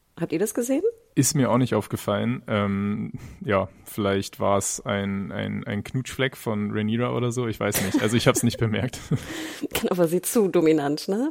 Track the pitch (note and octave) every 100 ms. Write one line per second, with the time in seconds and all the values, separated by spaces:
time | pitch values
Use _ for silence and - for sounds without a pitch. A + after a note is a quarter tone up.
0 | _ - E3+ E3+ G#3+ - A#3+ C4+ A4 -
1 | _ - C3+ C3+ A#2 B2 B2 G#2+ - -
2 | - G#2 A2 B2+ - G#2 G2+ G2 G2+ G#2+
3 | A2 - - - D#3 G2 F#2+ - - -
4 | G2+ G2 - - G2+ G2+ - - - G2+
5 | G2 G2 F#2+ G2+ G#2 G#2 G#2+ G#2 - C3
6 | - - C3 - A#2 G#2 G#2 G#2+ G#2+ A#2
7 | B2 B2 A#2+ A#2 A#2 - G#2 - - D4+
8 | A2 A#2+ C3+ - A#2+ - A2+ G#2 B2+ -
9 | - D#3 - - - - - - A3+ F3+
10 | E3 F3+ - A#3+ F#3+ F3 D#3+ D#3 C#3+ D3+
11 | - G#3 D4